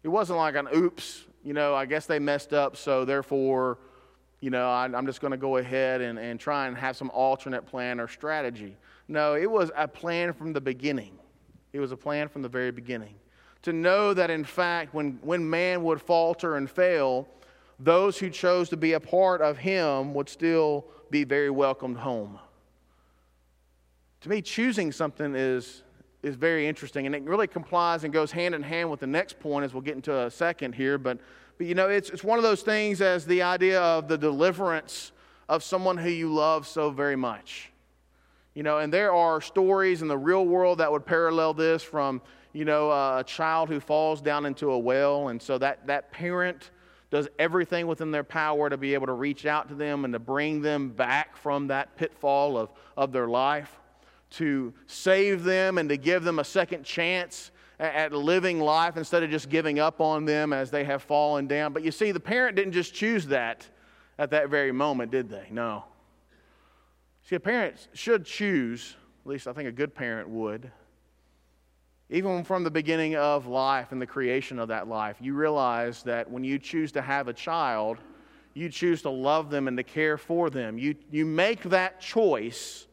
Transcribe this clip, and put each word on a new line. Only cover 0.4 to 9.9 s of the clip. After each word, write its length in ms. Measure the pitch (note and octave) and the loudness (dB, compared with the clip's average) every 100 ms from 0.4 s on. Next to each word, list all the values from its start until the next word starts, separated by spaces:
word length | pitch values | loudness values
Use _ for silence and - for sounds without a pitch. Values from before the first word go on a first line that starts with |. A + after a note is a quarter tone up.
| D#3+ | 2
an, 140 | C#3+ C#3 D#3 | 0 2 2
"Oops, 480 | F3 E3+ - - - _ | 2 0 -14 -14 -20 _
you 120 | - | -6
know, 200 | D3 D3 | 0 2
I 120 | C#3 C3+ | 0 0
guess 180 | D3+ | -4
they 140 | D3 D#3 | 0 0
messed 340 | C#3+ C#3+ C#3+ | 0 -2 2
up, 240 | D3 C#3 - | 2 2 -2
so 300 | - C3 B2+ | 0 0 2
therefore, 720 | C#3 C3+ C#3 C3+ C3 B2+ A#2+ - - _ _ _ _ | -2 0 0 2 2 0 -2 -12 -20 _ _ _ _
you 100 | C3+ | -4
know, 180 | B2+ B2 | 0 2
I, 220 | B2 B2+ | 0 0
I'm 140 | B2 C3+ | -2 -4
just 160 | B2+ | -4
gonna 160 | C#3+ C3 | -6 -4
go 180 | C3+ B2+ | 0 0
ahead 460 | B2 C3 C3 C3 | 0 0 0 0
and, 160 | B2 A#2 | -4 -6
and 200 | A#2 A#2 | -8 -8
try 280 | - C#3+ C3 | -4 -2 -2
and 100 | B2 | -4
have 200 | C3 B2+ | -6 -4
some 140 | C3 | -6
alternate 500 | - C3 C3+ C#3 B2 | 0 2 0 -4 -8
plan 340 | - C3 B2 A#2+ | -6 -6 -4 -4
or 100 | A#2 | -8
strategy." 680 | - D3+ D#3 C3 A#2 G2+ G2+ _ - - | -8 -4 -4 -4 -8 -14 -16 _ -20 -6
No, 280 | D3+ D3+ D3 | 0 2 2
it 140 | G3 | 2
was 200 | A3 E3 | 2 0
a 140 | D3+ | 0
plan 460 | D3+ | -4